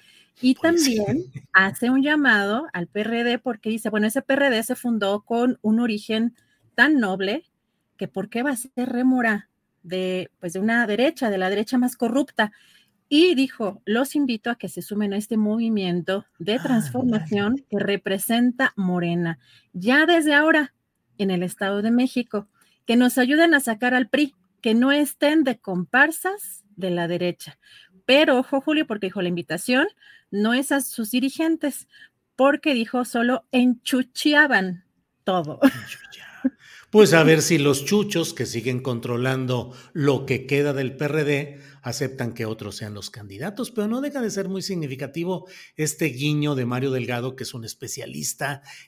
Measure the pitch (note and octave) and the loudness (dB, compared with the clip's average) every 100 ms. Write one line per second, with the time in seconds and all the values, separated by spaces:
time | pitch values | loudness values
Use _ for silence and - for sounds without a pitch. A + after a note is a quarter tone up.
0 | _ _ _ _ B3+ C4 D#4+ E4+ C#4 A3 | _ _ _ _ 2 2 2 2 2 0
1 | G#3 C#4+ F#4 - - F#3+ G3 - B3 C4+ | 0 -2 -4 -14 0 2 2 0 0 2
2 | C#4+ D4+ C4+ G#3 G3+ A3+ D#4+ F3+ E3+ G#3 | 2 2 4 2 2 -2 -4 -8 -6 -4
3 | G#3+ A#3 A#3+ A#3+ B3+ A3 A3 A3 G#3+ G#3 | -2 -2 0 -2 -4 -6 -4 -4 -2 0
4 | G#3+ C4+ - C4+ C#4 A3 A3+ B3 B3 A3+ | 0 -2 0 2 2 0 -2 -4 -2 -2
5 | G3 G#3 - A#3 B3+ B3 G#3+ A3+ A#3+ G#3 | 0 -2 -2 0 0 0 0 0 0 -2
6 | - A3 A#3 - _ _ _ - C4+ D4 | -4 -2 -2 -6 _ _ _ 2 4 4
7 | G3+ F#3+ G3 C#4 - _ _ _ _ _ | 2 -2 -2 -4 -8 _ _ _ _ _
8 | F#3+ F#3+ G3+ A#3 C#4+ B3 - - B3+ A#3+ | -8 -6 -6 -4 -4 -4 -8 -6 -4 0
9 | B3+ B3+ A3+ G#3 - _ _ _ E3+ F#3 | 2 2 2 0 -6 _ _ _ -8 -4
10 | F#3 F#3 - _ F3 F#3+ A3 A#3 A3 G#3 | -2 -4 -6 _ -8 -2 0 0 0 2
11 | C#4+ D#4+ A3+ G3 F#3 G3+ G#3+ B3+ B3 - | 0 0 -2 0 0 -2 0 0 0 -2
12 | A#3 C4+ C#4+ - G#3 - _ _ _ _ | 0 0 -2 -2 -4 -4 _ _ _ _
13 | _ D4 F4+ C4 C4+ - G3+ G3 - A3+ | _ 4 4 4 0 -2 -6 -6 -2 0
14 | C4+ D4+ C4 A3 A#3+ A#3+ F#3 - - G#3 | 0 0 -2 -2 -4 -6 -8 -10 -8 -4
15 | G#3 G3 G#3 A3 G#3 A3+ A3+ G#3+ F3+ F3 | -2 -4 -2 0 0 0 0 0 0 -2
16 | E3 G3 - _ E3+ B3 C4+ A#3 C#3+ B3 | -2 -4 -6 _ -4 -2 0 0 0 -2
17 | B3 G#3+ D#3+ G3+ G#3 C4+ - G3+ G3 G3 | 0 0 0 0 0 -2 -4 -4 -2 -2
18 | G3+ G3 - A#3 B3 A#3+ C4 - F#3 F3 | -2 -4 0 2 2 2 -2 0 -2 0
19 | E3+ F3 E3+ E3 _ _ _ F#3 G3+ C#4+ | 0 -2 -2 -6 _ _ _ -4 2 4
20 | D#4+ E4+ D4+ D4 D#4 D#4 C#4+ _ _ _ | 4 4 4 4 4 4 0 _ _ _
21 | _ - F#3+ F3+ F3+ - G3 G3+ A3 A#3+ | _ -4 -2 0 -4 -4 -4 -2 2 2
22 | B3+ B3 A#3+ G#3+ - _ _ _ - A#3 | 2 -2 -4 -6 -8 _ _ _ 0 4
23 | B3 C4 B3+ D4+ E4+ D4 A#3+ G#3 B3 B3+ | 4 4 2 4 6 4 2 -2 0 0
24 | B3+ C4+ C#4+ - _ _ A3+ A3+ C4 D4 | 2 0 0 -4 _ _ 0 2 4 2
25 | D4 - D4 D#4 C4 A#3 - F3+ F3 B3 | 0 0 2 4 2 -2 -4 -6 0 2
26 | D#4 - F#4 G4+ - - _ - F#3 F3 | 2 2 -6 -6 -10 -16 _ -8 -4 -2
27 | E3+ F3 F3 F3 - - _ - _ _ | -2 -2 -4 -4 -14 -20 _ -20 _ _
28 | - C#4 D#4+ B3+ - C#4 D#4 D4+ D#4 G#3 | 2 4 6 2 0 -2 0 -2 -2 -4
29 | F#3+ G3+ F3 F3 E3+ E3 - B3+ G4 - | -6 -4 -2 -4 -4 -6 0 0 0 -4
30 | - - _ G3 G#3+ B3 C4+ C#4 - - | -20 -20 _ -2 0 0 0 -2 -2 -6
31 | G#3+ B3+ C4 - D#4+ D#4+ D4 - - _ | -4 -2 -2 0 -2 0 -2 -6 -14 _
32 | - _ _ - C4+ C#4+ D#4 B3 A3+ B3 | -20 _ _ 0 2 2 0 -2 -2 -4
33 | B3 A#3+ A#3+ B3+ - B3+ B3 B3 - B3+ | -4 -2 0 -2 0 2 2 2 -2 -2
34 | C4 - D4+ D4 D4 G#3+ F#3+ F3 - _ | -2 -2 2 4 4 2 0 -6 -14 _
35 | _ _ - F#3 D3+ - C4+ A#2+ - - | _ _ -2 -2 -2 2 2 2 -8 -18
36 | - - - - C4 - - - - G#3+ | -18 -20 -20 -6 -6 -6 -14 -20 2 6
37 | G3+ E3 D#3 D#3+ D3 D#3+ C#3+ C#3 - G#3 | 8 8 8 6 4 2 4 2 2 0
38 | G#3 E3+ D#3 - A2+ A#2 A#2+ B2 C3 A#2 | 2 -2 -4 -6 -6 -4 -4 -4 -4 -6
39 | A#2+ A#2+ C3 C3 B2+ B2 - - - E3+ | -4 -2 -2 -2 -2 -4 -6 -14 -12 -2
40 | C#3+ C3 C3 A#2+ - C#3+ C#3+ C#3 B2+ C3 | 0 0 0 -4 0 0 0 -2 -4 -4
41 | D3 D#3 D3 C#3+ C#3+ - - - B2 - | -4 -2 0 -2 -4 -12 -20 -14 -10 -6
42 | C3+ C3+ A#2 A#2 A2 A2 G#2 - G#2+ G#2 | -6 -6 -8 -6 -8 -8 -10 -12 -12 -12
43 | - - G#2 G2 F3 G#3 A#3 G#3+ G#3 B3 | -16 -16 -18 -12 -10 -10 -8 -6 -4 -4
44 | C#4+ C#4+ A3 F#3+ F#3 F#3+ G3 F3+ C#3+ C3 | -6 -6 -6 -4 -6 -6 -6 -6 -6 -8
45 | C#3+ E3 E3+ F3+ - - - - D3+ - | -8 -6 -6 -6 -10 -20 -16 -6 -4 -2
46 | D#3+ B2+ D3 D3 D3 C3+ A#2+ B2 C3+ C3 | -4 -2 0 0 0 0 -2 -2 -2 -2
47 | B2 A#2+ B2+ C3 A2+ A#2+ A2+ - A2+ - | -2 -4 -6 -8 -12 -12 -14 -14 -12 -12
48 | - D2 D2 - C#3+ C#3 - - | -12 -8 -8 -6 -6 -8 -12 -20